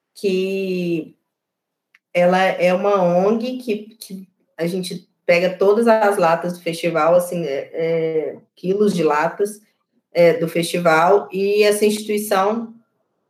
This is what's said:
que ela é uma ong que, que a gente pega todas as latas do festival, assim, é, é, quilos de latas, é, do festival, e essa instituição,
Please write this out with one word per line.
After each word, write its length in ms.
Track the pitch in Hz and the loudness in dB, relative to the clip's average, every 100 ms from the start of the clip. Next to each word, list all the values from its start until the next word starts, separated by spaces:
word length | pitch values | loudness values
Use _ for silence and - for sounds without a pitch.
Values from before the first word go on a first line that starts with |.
| _ | _
que 1000 | - 202 185 190 196 190 180 175 160 - - _ _ _ _ _ _ _ _ _ | -8 -2 -2 -2 -4 -4 -4 -2 -4 -6 -16 _ _ _ _ _ _ _ _ _
ela 240 | 175 180 185 | 0 2 2
é 320 | 190 - 180 | 0 0 0
uma 300 | 180 202 202 | 0 0 2
ong 560 | 175 175 202 226 254 254 | 2 2 0 0 -4 -8
que, 380 | 240 208 - - | -6 -8 -10 -20
que 320 | - 190 - _ _ - | -18 -18 -18 _ _ -8
a 100 | 170 | -6
gente 420 | 185 180 180 - _ - | -4 -6 -10 -16 _ 0
pega 300 | 175 180 - | 2 0 0
todas 320 | 196 214 233 | 2 4 4
as 280 | 220 202 196 | 4 4 2
latas 380 | 165 170 175 | 2 0 -2
do 80 | 175 | -8
festival, 520 | 170 165 175 160 156 | -8 -4 -2 0 2
assim, 300 | 175 175 180 | 2 2 -4
é, 260 | 156 139 - | -6 -6 -8
é, 640 | - 165 165 160 160 139 - _ | -6 -4 -2 -2 -4 -4 -8 _
quilos 400 | _ 175 202 208 | _ -4 0 0
de 80 | 175 | 2
latas, 580 | 156 147 165 - 208 - _ _ _ _ _ | 0 0 -2 -2 -6 -6 _ _ _ _ _
é, 220 | 175 170 | 2 4
do 120 | 160 165 | 4 0
festival, 840 | 170 165 180 170 160 175 202 - | -2 -4 0 2 4 4 4 2
e 300 | 185 196 208 | -4 0 2
essa 220 | 208 208 | 2 2
instituição, 920 | 214 214 - 208 - 190 196 233 226 - _ _ _ _ _ | 2 0 -2 -4 -2 0 0 -2 -6 -14 _ _ _ _ _